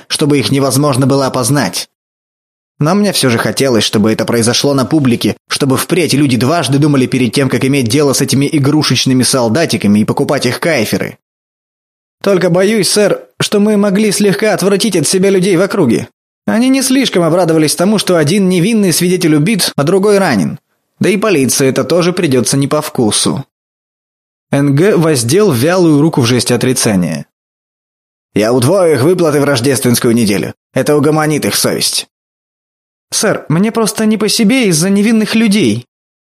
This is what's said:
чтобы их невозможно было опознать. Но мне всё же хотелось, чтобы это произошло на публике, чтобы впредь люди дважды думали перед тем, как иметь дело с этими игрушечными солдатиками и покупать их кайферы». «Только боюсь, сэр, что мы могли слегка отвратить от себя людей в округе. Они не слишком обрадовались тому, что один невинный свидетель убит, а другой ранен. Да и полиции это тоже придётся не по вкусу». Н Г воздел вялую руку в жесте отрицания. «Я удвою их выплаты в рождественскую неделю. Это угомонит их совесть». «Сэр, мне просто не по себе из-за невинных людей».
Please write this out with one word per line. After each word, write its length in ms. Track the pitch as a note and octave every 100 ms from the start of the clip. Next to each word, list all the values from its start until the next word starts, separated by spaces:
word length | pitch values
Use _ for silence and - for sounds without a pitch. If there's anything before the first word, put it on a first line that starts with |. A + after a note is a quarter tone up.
| -
чтобы 320 | - D3 C#3+
их 120 | A#2
невозможно 560 | C#3 C3+ B2 D3 B2+ C3+
было 180 | C#3
опознать. 640 | C3 B2+ A#2+ D3 F#2+ - - _ _ _ _ _ _ _ _ -
Но 160 | D3
мне 160 | G3+ G3+
всё 180 | - B2+
же 80 | A2
хотелось, 460 | A2+ G2+ C3+ A2+
чтобы 300 | - A2 G#2+
это 120 | G#2+
произошло 480 | - A#2 G#2 - C#3+
на 120 | C3+
публике, 500 | A#2+ D#3+ B2+ A#2 G#2+ - -
чтобы 260 | - B2+
впредь 380 | C3 - - C#3
люди 240 | C3+ C#3+ B2
дважды 400 | B2+ E3+ C3+ C#3
думали 300 | D3+ C#3 B2
перед 260 | C3 A#2+
тем, 160 | C#3+ C3
как 160 | B2
иметь 240 | C3+ C#3 A2+
дело 240 | C#3+ C#3+
с 80 | B2+
этими 260 | C3 C3 C#3+
игрушечными 720 | D#3 C#3 D3+ - C3 C3 B2+
солдатиками 760 | A#2+ C3+ A#2 D#3 E3 A2 G2+ G#2
и 60 |
покупать 400 | - C3+ C#3+ C#3
их 140 | G#3 -
кайферы». 580 | E3+ D3 - - - - _ _ _ _ _ _ _ _ _ _
«Только 280 | G3+ F#3 F3
боюсь, 400 | F3 G3+ A3 -
сэр, 380 | G#3+ F#3+ - - -
что 200 | - G#3
мы 180 | G#3 G#3
могли 340 | G3+ G3 G#3+
слегка 420 | F#3 G#3 - G#3+
отвратить 420 | E3+ F#3 G3 A3
от 120 | F3+ C#3+
себя 220 | F#3+ G3
людей 280 | F#3+ F#3+ E3+
в 40 |
округе. 460 | G3 G#3 B2+ E2+ - _ _ _
Они 240 | - G#3+ C4
не 120 | C4+
слишком 420 | A#3+ C4+ B3 F#3+
обрадовались 520 | E3 F3 E3+ D#3+ D3+
тому, 220 | - F#3 G#3
что 180 | -
один 340 | E3+ D3 G3+ F#3
невинный 440 | F3+ G3+ A3 F#3+
свидетель 420 | C#3+ F3 F#3 E3
убит, 360 | D3+ E3+ G3 C#3+
а 80 | -
другой 340 | D3 F#3+ G#3 G3
ранен. 420 | F3+ G#2 C#2+ - _ _ _ -
Да 100 | E3+
и 80 | F#3+
полиции 500 | A3 D3 B2 - C3
это 160 | C3+
тоже 300 | - E3+ E3+
придётся 440 | E3+ E3 B2+ G#2+ C#3
не 100 | C#3+
по 140 | D3+
вкусу». 640 | - - G#2+ - - G2+ - _ _ _ _ _ _ _ _ _ -
Н 240 | C#3+ C#3+
Г 220 | C#3 G3+ G#3+
воздел 540 | D#3+ C3+ A#2 F#3 G#3+
вялую 500 | A#2 D3+ F#3 E3 C#3+
руку 200 | D#3+ D3+
в 40 |
жесте 280 | A#2 B2 -
отрицания. 720 | A#2 B2 B2+ A2+ F#2+ D#2+ D2+ - _ _ _ _ _ _ _ _ _ _
«Я 200 | G2+ A2
удвою 420 | B2+ B2 G3 E3+
их 60 | C#3
выплаты 380 | D3+ F3+ D#3 C#3+
в 60 |
рождественскую 680 | C#3+ C3 C3+ B2 B2 A#2 B2
неделю. 400 | A#2 G2+ F#2+ - - _
Это 220 | C3+ C3 D3
угомонит 480 | D3+ D#3 D#3 D3
их 100 | -
совесть». 520 | - A#2 - - - - _ _ _ _ _ _ _ _ _ -
«Сэр, 340 | - G#3 - -
мне 220 | D#3+ A3
просто 340 | A3+ G#3+ -
не 120 | A3 A3
по 120 | G#3
себе 380 | - G#3 C4 G3+
из-за 220 | D3+ F#3+
невинных 460 | G3 G#3+ A3 G#3
людей». 500 | A3+ A3+ G#3 A#2+ A2+ - _ _ _